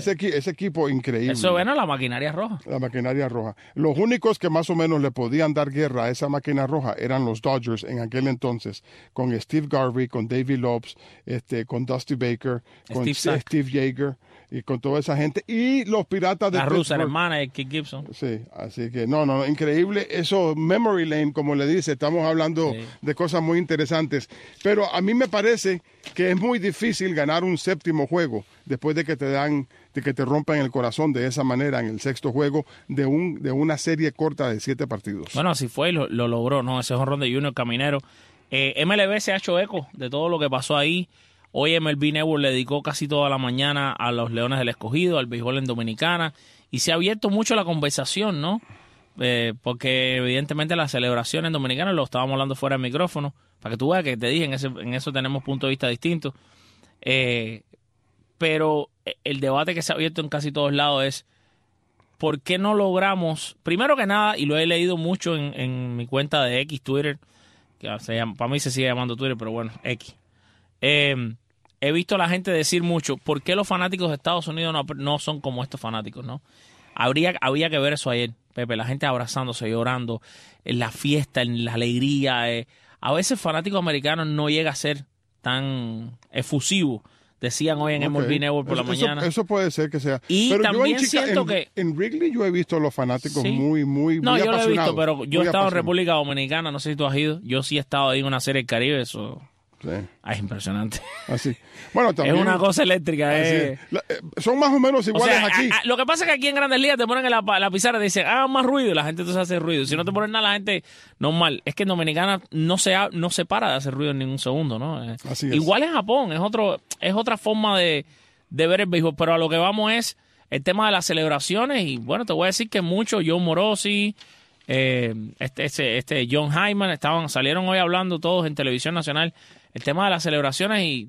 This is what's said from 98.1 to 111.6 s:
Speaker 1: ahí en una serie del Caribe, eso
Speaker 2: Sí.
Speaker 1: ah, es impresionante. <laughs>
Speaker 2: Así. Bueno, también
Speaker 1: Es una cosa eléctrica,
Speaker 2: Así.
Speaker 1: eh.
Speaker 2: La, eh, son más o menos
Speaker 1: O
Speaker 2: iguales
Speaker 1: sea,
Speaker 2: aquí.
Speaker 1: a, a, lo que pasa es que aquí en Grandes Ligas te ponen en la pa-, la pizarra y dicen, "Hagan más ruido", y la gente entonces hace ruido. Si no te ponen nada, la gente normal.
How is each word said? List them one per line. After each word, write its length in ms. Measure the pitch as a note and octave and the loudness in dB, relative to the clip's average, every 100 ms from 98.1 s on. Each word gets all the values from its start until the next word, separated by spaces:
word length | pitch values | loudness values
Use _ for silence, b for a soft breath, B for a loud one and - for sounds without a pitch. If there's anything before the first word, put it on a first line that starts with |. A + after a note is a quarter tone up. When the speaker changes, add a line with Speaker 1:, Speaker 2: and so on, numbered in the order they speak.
Speaker 1:
ahí 100 | C3+ | 2
en 40 | C3+ | 0
una 140 | C3 | -2
serie 220 | C#3 C3+ | 0 0
del 60 | A#2+ | 0
Caribe, 340 | A#2 C3 C#3+ | 2 2 0
eso 400 | A#2 A2+ G#2+ - C#3 _ _ _ | -2 -8 -10 -12 -18 _ _ _
Speaker 2:
Sí. 100 | D#2+ F2+ F#2+ _ | -8 -6 -8 _
Speaker 1:
ah, 80 | - | -6
es 60 | G#2 | -6
impresionante. 600 | G2 G#2 F#2+ G#2 G#2+ - - | -6 -6 -4 -4 -4 -6 -10
<laughs> 140 | - - | -12 -6
Speaker 2:
Así. 280 | B2 C#3 B2 B B B | -4 -2 -6 B B B
Bueno, 180 | - A#3 | 2 2
también 240 | D#3 C#3 F3 | 4 4 4
Speaker 1:
Es 40 | |
una 160 | F#3+ F3+ | 4 4
cosa 240 | G3 F3 | 2 4
eléctrica, 480 | F3+ F#3 D#3 D3+ D3 | 4 2 2 0 2
Speaker 2:
Así. 120 | D3+ D#3+ | 2 4
Speaker 1:
eh. 280 | D#3+ C#3+ C3 - | 2 0 -4 -6
Speaker 2:
La, 80 | F#3 - | -6 -4
eh, 60 | - D#3+ - | -6 -8 -4
son 200 | A3 C4 | 0 4
más 120 | C#4+ | 4
o 60 | C#4 | 6
menos 260 | B3+ C4+ G3+ | 4 4 2
Speaker 1:
O 40 | |
Speaker 2:
iguales 240 | A3 A#3 A3+ | 4 4 4
Speaker 1:
sea, 100 | G#3 | 4
Speaker 2:
aquí. 240 | F#3 B3+ | 2 4
Speaker 1:
a, 40 | G#3+ | 2
a, 80 | A#3 | 2
lo 100 | B3 | 2
que 100 | B3+ | 2
pasa 160 | E4 | 2
es 60 | E4+ | 2
que 40 | C#4+ | 2
aquí 100 | C#4+ | 2
en 80 | C#4 | 2
Grandes 240 | C#4 C4 | 2 4
Ligas 180 | C#4 C4+ | 4 2
te 80 | A3+ | 2
ponen 180 | B3+ | 2
en 60 | B3+ | 2
la 140 | A3+ | 2
pa-, 160 | G#3 F#3+ | 4 2
la 100 | G3 | 2
pizarra 300 | F#3 A#3+ A#3 | 2 2 2
y 40 | |
dicen, 220 | G3+ G3 E3+ | 2 2 2
"Hagan 240 | B3 C4+ | 2 4
más 160 | C4 B3+ | 4 4
ruido", 240 | C#4 A#3 | 4 4
y 60 | D#3 | 2
la 80 | |
gente 180 | D3 E3 | 0 -2
entonces 220 | F3 F#3 | -2 -2
hace 160 | F3 F3 | 0 0
ruido. 260 | D#3+ D#3 C3+ | 0 0 0
Si 100 | D3 | 0
no 80 | |
te 80 | F3 | 0
ponen 200 | G3+ G#3+ | 0 0
nada, 160 | A3 G#3 | 0 0
la 60 | G3+ | 0
gente 280 | G3+ F3+ B B B - | 0 -2 B B B -4
normal. 420 | C#3+ E3 E3 B2+ | 0 4 2 2